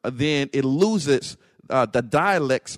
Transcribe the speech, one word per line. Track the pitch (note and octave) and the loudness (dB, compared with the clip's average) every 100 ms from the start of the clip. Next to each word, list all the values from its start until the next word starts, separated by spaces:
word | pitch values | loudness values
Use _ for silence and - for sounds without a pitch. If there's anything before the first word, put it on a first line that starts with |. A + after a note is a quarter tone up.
uh, | A#2+ | -8
then | B2+ D3+ C#3+ C#3 | -2 0 0 0
it | C#3 | 0
loses, | C3+ C#3+ G#3 G#3+ C#3+ C3+ - - _ _ - | 0 2 2 2 2 0 -2 -14 _ _ -4
uh, | C3 A2+ | 0 0
the | B2+ | 0
dialects | A#2+ C#3+ F#3+ F#3 C#3 C3 - | 0 0 2 0 0 -2 -4